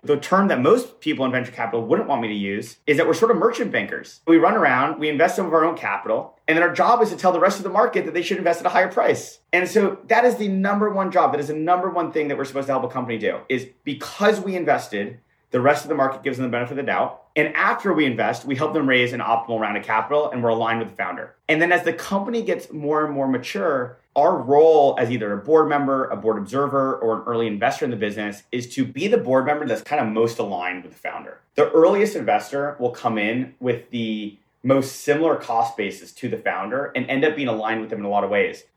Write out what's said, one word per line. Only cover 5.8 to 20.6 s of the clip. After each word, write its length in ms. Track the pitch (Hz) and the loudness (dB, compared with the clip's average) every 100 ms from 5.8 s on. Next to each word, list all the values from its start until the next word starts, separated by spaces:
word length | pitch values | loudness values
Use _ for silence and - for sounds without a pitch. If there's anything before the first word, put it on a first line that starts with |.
| 107 98 107 117 - _ - | -4 -6 -2 -4 -4 _ -2
and 80 | 160 | 2
then 60 | |
our 100 | 175 | 2
job 300 | 151 180 240 | 2 4 4
is 80 | 202 | 2
to 60 | 170 | 2
tell 160 | 185 | 2
the 80 | 165 | 4
rest 180 | 185 196 | 2 0
of 60 | |
the 80 | 190 | -2
market 340 | 196 240 196 156 | 0 2 0 -2
that 80 | |
they 80 | 160 | -4
should 160 | 170 185 | -2 -2
invest 220 | 170 165 | 0 0
at 80 | 180 | 0
a 20 | |
higher 220 | 180 185 | 2 2
price. 480 | - 226 131 - - _ | 2 0 0 -4 -18 _
And 160 | 175 180 | -2 0
so 300 | 208 196 - - | 2 2 0 0
that 160 | 220 247 | 4 4
is 100 | 202 | 2
the 140 | 208 | 0
number 420 | 190 196 202 214 | 0 0 0 0
one 180 | 190 190 | 0 0
job. 220 | 175 156 | 2 2
That 80 | 147 | 2
is 80 | 143 | -4
the 80 | 156 | -4
number 340 | 160 180 185 | 0 2 0
one 220 | 170 160 | -2 -2
thing 160 | 160 147 | -2 -2
that 100 | 135 | -2
we're 80 | 135 | -4
supposed 220 | 139 135 | -6 -2
to 60 | |
help 100 | 131 | -2
a 60 | 120 | -2
company 280 | 127 120 113 | -4 -4 -2
do, 220 | 98 - - | -2 -4 -4
is 180 | 127 - _ | -6 -6 _
because 560 | - 131 - - 208 214 | -10 -8 -10 0 2 2
we 160 | 190 180 | -2 -4
invested, 640 | 151 135 - 104 101 - _ _ _ | 0 0 -2 -6 -8 -10 _ _ _
the 120 | 127 | 0
rest 240 | 131 147 143 | 2 2 0
of 40 | |
the 60 | 151 | -2
market 260 | 131 - | -2 -2
gives 160 | 147 123 | -6 -4
them 80 | 127 | -4
the 60 | |
benefit 220 | 120 120 | -4 -4
of 40 | 135 | -6
the 60 | |
doubt. 380 | 131 90 - - _ 151 | -2 -2 -2 -6 _ -2
And 200 | 156 156 | -2 0
after 380 | 196 233 202 | 0 0 0
we 120 | 156 139 | 2 2
invest, 400 | 110 107 123 139 | 0 -2 -2 -4
we 100 | 127 | -2
help 180 | 151 | -2
them 140 | 156 135 | 0 2
raise 240 | 127 120 | 2 2
an 80 | 120 | -2
optimal 400 | 110 117 - 113 | 0 0 0 -4
round 160 | 107 107 | -2 -4
of 80 | |
capital, 460 | 104 110 110 147 147 | -2 -2 0 0 -2
and 140 | 131 | -2
we're 60 | 117 | 0
aligned 300 | 113 | 0